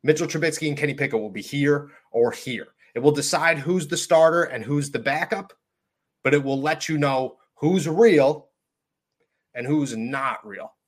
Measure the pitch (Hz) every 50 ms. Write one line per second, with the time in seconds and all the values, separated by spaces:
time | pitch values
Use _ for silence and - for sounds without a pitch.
0 | - 135 156 - 175 160 - 160 156 165 156 - 160 151 143 143 147 143 131 139
1 | 143 131 - - 110 107 95 107 95 - - 143 143 143 147 147 143 - - -
2 | _ _ - 117 117 120 - - - 135 123 104 92 - _ _ _ _ _ 120
3 | 127 147 147 143 143 - - 156 156 165 165 147 135 160 180 185 156 143 170 165
4 | - - 175 160 160 160 160 170 170 - 131 120 107 113 143 147 143 143 - -
5 | 113 139 139 156 175 - - 196 190 - - _ _ _ _ _ _ _ _ _
6 | _ _ _ _ _ 135 139 147 139 135 135 135 135 151 160 156 - - 160 151
7 | 143 139 135 131 131 127 - _ _ _ _ _ - 156 180 190 147 170 156 180
8 | 233 233 185 147 135 135 151 - - _ _ _ _ _ _ _ _ _ _ _
9 | _ _ _ _ _ _ _ _ _ _ _ 123 120 131 151 156 143 131 117 110
10 | 113 123 135 135 135 131 113 - - 107 101 92 - - _ _ _